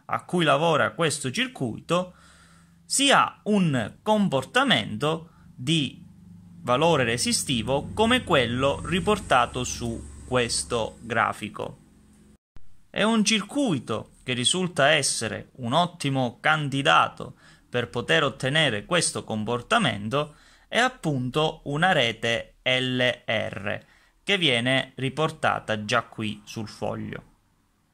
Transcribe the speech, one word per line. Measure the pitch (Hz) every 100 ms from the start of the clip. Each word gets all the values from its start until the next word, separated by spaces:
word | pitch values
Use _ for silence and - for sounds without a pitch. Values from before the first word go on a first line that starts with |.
| -
a | -
cui | - 175
lavora | 151 139 165 143 104
questo | - 165 - 131
circuito, | 190 254 - 120 110 - 175 180 - - - - - _ _ -
si | - 277
ha | 185 110 -
un | 196 208 170 131 101 -
comportamento | 208 214 190 135 - 247 269 139 104 107 147 160 - - -
di | - 127 165 131 - - - - - - -
valore | 123 127 165 151
resistivo | 117 120 120 - - 120 113 139 -
come | - 226 254
quello | - 147 117 123 139 - -
riportato | 180 175 208 - 135 117 131
su | 123 - 120 113 - - -
questo | 127 117 - - 120 107 -
grafico. | 117 113 104 - 104 107 - - - - - - - _ _ - - - -
È | -
un | 214 226
circuito | 202 220 196 285 262 135 - 110 - -
che | -
risulta | 123 120 180 180 180 139
essere | 156 127 - 110 101 - -
un | 117
ottimo | 151 170 - 170 135 123 -
candidato | 147 156 143 135 147 160 113 - - - - - _
per | 123 117
poter | 120 - 160
ottenere | 143 - 131 156 147 104 104
questo | 175 - 110
comportamento | - 110 107 120 - 226 147 101 107 139 151 - - - -
è | 220
appunto | 254 254 160 135 123 151 156 160
una | - 147 185
rete | 156 117 107 117 113 - _
L | 127 127 127 127 123 - -
R | 110 101 98 101 101 - _ _ _
che | - 196
viene | 156 120 123 131 -
riportata | - 131 135 156 160 107 104 - 110
già | 107 120
qui | - - 107 107
sul | - 113 107
foglio. | - 107 110 107 - - _ _ _ _ _ _